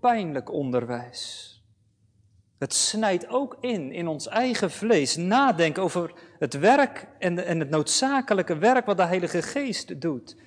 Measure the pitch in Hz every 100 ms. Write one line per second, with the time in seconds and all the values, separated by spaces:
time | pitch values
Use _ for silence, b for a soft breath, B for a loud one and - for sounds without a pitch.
0 | 247 233 175 139 - 165 135 123 117 120
1 | 120 - - - - - _ _ _ _
2 | _ _ _ _ _ - 135 - - 214
3 | 214 180 175 254 285 - 247 214 131 180
4 | 170 151 - 220 254 226 185 - 220 220
5 | 135 160 180 240 269 170 160 165 180 180
6 | 170 - B B 135 139 180 277 269 -
7 | - - 185 175 180 165 143 156 147 -
8 | 262 277 254 196 175 156 202 254 240 190
9 | 175 185 170 175 - 285 277 - - 156
10 | 165 131 - -